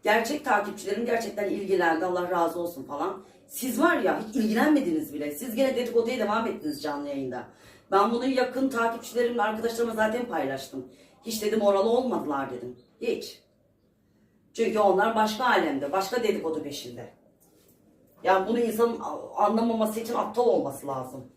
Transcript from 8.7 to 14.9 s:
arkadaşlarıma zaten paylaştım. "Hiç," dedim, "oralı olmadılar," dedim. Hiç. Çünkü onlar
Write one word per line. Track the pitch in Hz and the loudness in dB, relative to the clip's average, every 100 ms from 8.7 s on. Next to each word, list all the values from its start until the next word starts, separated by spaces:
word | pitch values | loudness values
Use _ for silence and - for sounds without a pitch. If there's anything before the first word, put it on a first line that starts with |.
| 226 226 226 - 226 240 233 | 2 0 -2 -6 -2 0 0
arkadaşlarıma | 214 220 233 233 233 | -2 0 -4 -2 -2
zaten | 214 220 240 240 | 2 0 0 -4
paylaştım. | 165 135 135 - 135 123 - - _ 226 | -4 -4 -4 -8 -12 -12 -18 -20 _ -8
"Hiç," | 220 | -4
dedim, | 208 220 | 0 2
"oralı | 202 196 220 | 4 4 4
olmadılar," | 247 262 170 139 139 131 | 2 2 -2 -2 -4 -4
dedim. | 123 123 - _ _ | -8 -10 -14 _ _
Hiç. | 233 - - - _ _ _ _ _ _ _ _ _ _ _ | -4 -4 -6 -16 _ _ _ _ _ _ _ _ _ _ _
Çünkü | - 226 214 | -2 0 4
onlar | 202 | 6